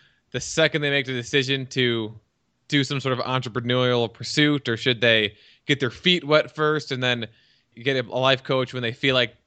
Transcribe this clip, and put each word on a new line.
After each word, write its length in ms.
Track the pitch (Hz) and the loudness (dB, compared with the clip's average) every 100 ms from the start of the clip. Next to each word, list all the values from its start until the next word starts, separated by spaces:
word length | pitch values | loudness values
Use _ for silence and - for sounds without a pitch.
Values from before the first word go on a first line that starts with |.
| _ _ _ | _ _ _
the 80 | 123 | -10
second 400 | - - 156 151 | -4 0 2 2
they 80 | 147 | -2
make 160 | 143 131 | -2 -2
the 80 | |
decision 520 | 127 117 143 131 135 127 | -6 -2 0 0 -2 -4
to 460 | 139 123 117 107 110 _ _ _ _ - | -2 0 0 -4 -12 _ _ _ _ -2
do 160 | 147 | 0
some 160 | 131 139 | 0 -2
sort 180 | 131 123 | -2 -2
of 80 | - | -2
entrepreneurial 840 | 127 123 113 120 127 123 123 113 | -4 -4 -4 0 0 2 0 -2
pursuit, 560 | - 117 - 147 143 123 | -6 -4 2 2 2 -2
or 80 | 113 | -2
should 240 | 131 117 | 0 2
they 340 | 120 110 104 - _ _ - | 4 4 2 -4 _ _ -2
get 140 | 139 | 0
their 100 | 123 | -2
feet 340 | - 180 180 | 0 2 2
wet 300 | 143 151 - | 4 2 2
first 380 | - 151 151 - | 0 0 0 -4
and 100 | 131 | -2
then 240 | 127 120 120 _ _ _ _ - | -2 -2 -4 _ _ _ _ -8
get 200 | 120 131 | -2 -2
a, 120 | 117 | -2
a 100 | 127 | 0
life 240 | 131 127 | 2 2
coach 300 | - 131 123 | 0 -2 -2
when 100 | 127 | -4
they 80 | 120 | -6
feel 240 | 123 135 127 | -2 0 2
like 200 | 117 - | 0 -4